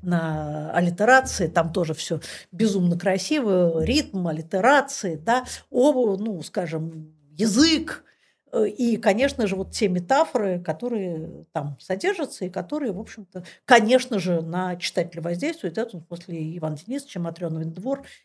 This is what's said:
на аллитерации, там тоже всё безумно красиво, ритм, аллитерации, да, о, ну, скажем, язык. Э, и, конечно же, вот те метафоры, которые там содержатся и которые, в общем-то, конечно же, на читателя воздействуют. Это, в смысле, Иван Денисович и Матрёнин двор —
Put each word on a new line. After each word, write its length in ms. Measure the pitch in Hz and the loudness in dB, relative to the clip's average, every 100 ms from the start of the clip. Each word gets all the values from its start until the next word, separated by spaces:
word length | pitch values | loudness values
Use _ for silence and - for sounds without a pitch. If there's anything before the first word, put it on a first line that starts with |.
на 680 | 180 170 160 156 151 151 151 | -2 0 0 -2 -4 -6 -2
аллитерации, 760 | - 175 175 220 262 254 - 165 | 0 2 4 6 6 6 0 0
там 240 | 170 165 | 2 0
тоже 220 | 185 160 | 0 -2
всё 260 | 151 - 160 - - - | -2 -4 -6 -8 -16 -10
безумно 460 | 175 220 196 175 175 | 0 2 4 2 2
красиво, 840 | 196 190 - 302 220 180 170 165 | 0 0 0 0 4 4 4 2
ритм, 440 | 160 294 - 190 170 | 2 2 0 -2 -2
аллитерации, 880 | 151 160 190 233 285 277 - 185 | -4 -4 2 6 6 4 -4 -6
да, 300 | 156 165 247 247 - - | -4 0 0 -2 -12 -4
о, 480 | 247 285 254 220 190 | 4 4 4 2 0
ну, 240 | 220 175 | -4 -6
скажем, 720 | - - 165 160 165 160 156 _ _ | -6 -6 -4 -4 -6 -10 -16 _ _
язык. 720 | 151 220 214 330 311 320 - _ _ _ _ _ | -2 2 4 4 4 -2 -10 _ _ _ _ _
Э, 140 | 220 214 | -2 0
и, 300 | 214 233 214 | 0 0 2
конечно 500 | 220 208 277 262 202 | 2 4 2 2 -2
же, 80 | |
вот 160 | 185 190 | -2 -6
те 160 | - 196 | 0 0
метафоры, 720 | 180 180 277 320 233 196 175 | 0 2 2 2 0 0 -2
которые 840 | 175 - 247 220 180 160 160 143 - | -4 -4 -4 -4 -4 -6 -10 -14 -10
там 240 | 156 147 135 | -8 -6 -8
содержатся 680 | - 190 370 392 294 - | -6 -2 -2 -2 -4 -6
и 40 | 175 | -8
которые, 420 | 180 180 302 254 | -6 -6 -4 -4
в 80 | 180 | -6
общем-то, 440 | 226 220 190 180 - - | -10 -16 -16 -16 -16 -6
конечно 540 | - 233 208 254 - 208 | 4 4 6 2 2 -4
же, 220 | 175 170 | 0 -2
на 340 | 160 180 185 | -2 -4 -4
читателя 460 | 175 - 185 170 165 | -6 -6 -4 -4 -6
воздействуют. 560 | 165 175 302 320 175 165 | -6 -4 -4 -6 -6 -6
Это, 200 | 226 170 | -6 -8
в 40 | - | -14
смысле, 500 | 175 - 165 160 170 | -16 -10 -8 -8 -6
Иван 180 | 156 | -6
Денисович 400 | 151 220 277 - | -8 -8 -10 -8
и 40 | 180 | -8
Матрёнин 520 | 170 170 170 160 160 | -8 -6 -6 -6 -6
двор — 300 | 165 240 277 - - | -8 -6 -6 -8 -20